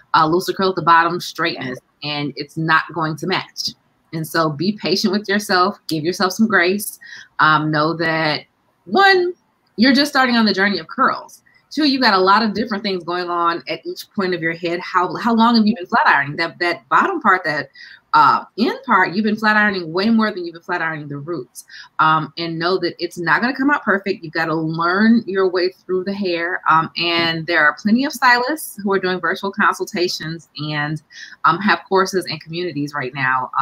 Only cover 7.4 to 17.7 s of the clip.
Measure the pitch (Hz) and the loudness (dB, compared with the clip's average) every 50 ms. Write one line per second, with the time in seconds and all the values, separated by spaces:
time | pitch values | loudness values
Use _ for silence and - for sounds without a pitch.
7.4 | 151 156 156 151 151 156 151 151 151 165 165 160 170 165 160 160 160 151 147 - | 4 4 4 4 4 2 2 2 2 0 0 -2 -2 0 0 0 0 0 -2 -4
8.4 | - _ _ _ _ _ _ _ _ 175 196 370 392 381 392 370 349 359 359 - | -6 _ _ _ _ _ _ _ _ -2 2 4 6 6 6 4 2 0 -4 -8
9.4 | _ _ _ _ _ _ _ - 233 277 262 277 294 285 285 269 262 240 240 233 | _ _ _ _ _ _ _ 2 4 4 6 4 2 2 2 2 2 2 4 2
10.4 | 220 208 170 185 196 202 196 165 160 - - 254 262 - - - - - - - | 2 2 2 2 0 0 0 -4 -6 -8 -2 0 0 0 0 -2 -8 -14 -20 -20
11.4 | _ _ _ _ _ _ - 285 311 277 269 254 254 220 196 185 185 190 202 214 | _ _ _ _ _ _ -2 0 0 2 2 2 2 4 4 4 4 4 4 4
12.4 | 226 214 185 202 254 240 208 196 214 202 190 180 160 170 175 180 180 175 175 170 | 2 0 -2 -2 -4 -4 -6 -6 -4 -4 -6 -4 -4 -6 -6 -4 -4 -4 -2 0
13.4 | 170 170 170 - - - 165 160 - 349 359 - - - _ 208 185 180 180 160 | 0 0 0 -2 -4 -8 -8 -8 -8 -10 -12 -12 -14 -8 _ -2 -2 0 -2 -2
14.4 | 160 165 165 165 175 170 170 175 - - - 180 180 165 151 175 - 240 233 220 | -2 -4 -4 -4 -4 -4 -4 -4 -6 -2 -2 0 0 0 -2 -4 -2 0 2 4
15.4 | 226 240 233 226 208 208 233 175 180 - 220 254 302 233 160 143 139 139 147 170 | 4 4 4 4 4 2 0 -2 -4 -2 0 2 4 4 4 2 0 -2 -4 -4
16.4 | 165 165 - - 175 170 170 - - - 156 180 220 370 381 311 - 208 185 - | -4 -6 -4 -4 -4 -4 -4 -6 -4 0 2 2 2 2 -2 0 2 2 2 2
17.4 | - 156 147 147 139 - | 0 -2 -4 -4 -4 -8